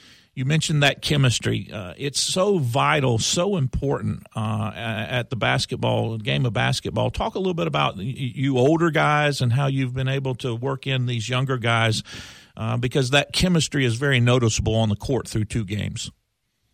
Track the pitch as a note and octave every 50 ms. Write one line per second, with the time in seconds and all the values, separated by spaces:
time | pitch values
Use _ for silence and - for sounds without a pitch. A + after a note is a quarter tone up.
0 | - - - - _ _ _ C#3 B2+ C3+ D#3 D#3+ - - D#3+ C#3+ C#3+ C#3 C3 -
1 | - - D3+ C#3+ C3+ B2 G#2+ - - A2+ A2+ A2+ F#2+ - - G#2 F#2 F2+ - -
2 | B2+ C#3+ C3 - - - - F#3+ F#3 G#3 G3+ F3 C3+ A#2 A#2 C#3 C#3+ C#3+ D#3 D3+
3 | C3 B2+ A#2 G#2+ - - - F3 F3 G3+ G#3 F3 C3 A#2+ - - C#3+ C3+ C#3+ -
4 | G#2+ G#2 G#2 - - - - A2+ A2 A2 A2 G#2+ G#2+ G#2+ - - A2+ A2+ A2 G#2
5 | A2 - C3 B2 A2+ - C3 G#2+ B2 B2 C3 C3+ - - B2+ G#2+ A#2 A#2+ A2+ A2+
6 | A2 A2+ A2+ A2+ G#2+ C3+ C#3 D3 C3+ A#2+ G#2 B2 A#2+ C3 C3 - - - - A2+
7 | A#2 A#2+ - - - A3+ - G#3 F#3+ F#3 F3+ E3+ E3+ D#3+ C#3+ D3 C#3+ C3 - G2
8 | F#2 C3 A#2 G2 C3 A#2+ - - C3 C#3 C3+ B2 B2 C#3+ E3 E3 E3+ E3 D3 D#3
9 | D3 D3 D3+ D3 D3+ D3 C#3+ - C3 A#2+ A2+ C#3 C#3+ C3+ C3+ C3+ C3 B2 B2+ C3+
10 | C3 C3 C3+ C#3 C3+ C3+ B2+ - - B2+ A2+ A#2 A#2+ C#3 C3+ B2+ - C3+ C3+ C3
11 | B2 B2 B2 A#2 G#2 G#2+ B2+ B2+ C3+ C3+ C3+ B2 A2 A#2+ A#2 A2+ A2+ A2+ G#2+ -
12 | - - - - - - - - - _ _ - A2 A2+ A#2+ A#2+ B2 B2+ - D3
13 | C3 B2 C#3 C#3+ C#3 - - - F3 F#3 F3+ D#3+ C#3 - - C#3+ C3 A#2 A2 A#2
14 | D3 C#3+ C3+ A#2+ A#2+ A#2+ B2 B2+ A#2+ A2 - - - A2 A2 A2+ A2+ G#2+ G2+ -
15 | - - C#3 A2+ - - - A2+ G#2+ - - A#2 A2 F2 G#2+ G2+ F#2+ G2 G#2+ -
16 | - - - _ _ _ _ _ _ _ _ _ _ _